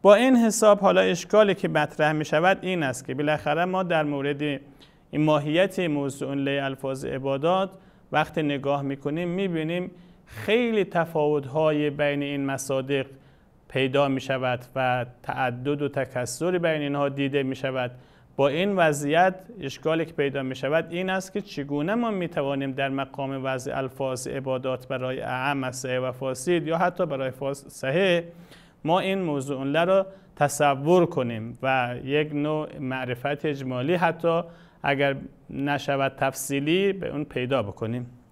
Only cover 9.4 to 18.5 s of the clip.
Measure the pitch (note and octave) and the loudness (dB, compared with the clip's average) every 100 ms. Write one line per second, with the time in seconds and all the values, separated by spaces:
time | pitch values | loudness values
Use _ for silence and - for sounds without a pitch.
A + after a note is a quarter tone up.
9.4 | G3 E3 D#3+ F3 F3+ - - - - - | -2 -2 -2 -4 -6 -12 -20 -20 -20 -10
10.4 | - A3+ A#3+ A3 F#3 F3 E3 E3 D3 D3+ | 0 2 2 2 0 0 0 2 2 2
11.4 | C3+ D3 D#3 D3+ D3 C#3+ D3 C#3+ C#3+ C#3+ | 0 0 2 2 0 0 0 0 -2 -2
12.4 | C#3 C3+ - C3+ C3 C#3 C3+ - - _ | -4 -4 -2 -2 0 -2 -2 -10 -20 _
13.4 | _ _ _ - C3+ C#3 C#3 C3 - C3+ | _ _ _ 0 2 2 2 0 -2 -2
14.4 | B2+ B2 - C3+ B2+ B2 A#2+ - - C3 | 0 -2 -6 -2 0 0 -2 -10 -8 -2
15.4 | B2+ A#2+ C3 D3 C#3+ C#3+ C3 B2+ B2+ - | -2 -2 -4 -2 -2 -2 -4 -4 -6 -2
16.4 | E3+ F3+ E3+ D#3 C#3+ C#3+ C#3+ C#3 C#3 C#3 | -2 0 0 0 -2 0 0 0 0 0
17.4 | C3+ C3 C3+ C3 B2 B2+ - _ _ - | -2 -2 -4 -2 -4 -8 -20 _ _ 2
18.4 | C#3 | 2